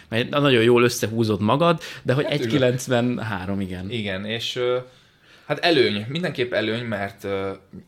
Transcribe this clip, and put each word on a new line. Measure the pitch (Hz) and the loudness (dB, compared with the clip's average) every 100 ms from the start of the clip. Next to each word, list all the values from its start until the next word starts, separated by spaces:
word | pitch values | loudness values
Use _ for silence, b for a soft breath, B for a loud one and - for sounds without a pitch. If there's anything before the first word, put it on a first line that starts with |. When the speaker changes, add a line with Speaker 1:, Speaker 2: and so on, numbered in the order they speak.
| B | B
Speaker 1:
mert | 113 123 | -4 -2
nagyon | 147 143 120 | 0 4 4
jól | 117 120 | 6 6
összehúzod | 120 - 107 113 110 101 | 4 2 -2 0 0 2
magad, | 104 139 170 165 B B | 2 4 2 0 B B
de | - | -2
hogy | 127 | 0
Speaker 2:
Hát | 151 | 0
ő | 143 | 0
Speaker 1:
egy | 120 | 0
kilencvenhárom, | 139 123 127 - 123 123 123 110 98 95 98 | 2 2 2 0 0 2 -2 -4 -6 -4 -4
igen. | 95 90 92 | -4 -6 -8
Speaker 2:
Igen, | 120 104 95 104 | -6 -6 -6 -6
és, | 113 - 123 | -6 -6 -2
ö, | 123 127 127 b b b b b b | 0 -2 -4 b b b b b b
hát | 147 | -2
előny, | 175 156 110 104 110 | 2 4 4 2 -4
mindenképp | 151 180 131 123 | -4 -4 -2 -2
előny, | 101 110 113 | -2 -2 -2
mert, | 120 101 98 - | -4 -4 -6 -8
ö, | 101 98 98 95 _ - | -6 -4 -4 -8 _ -20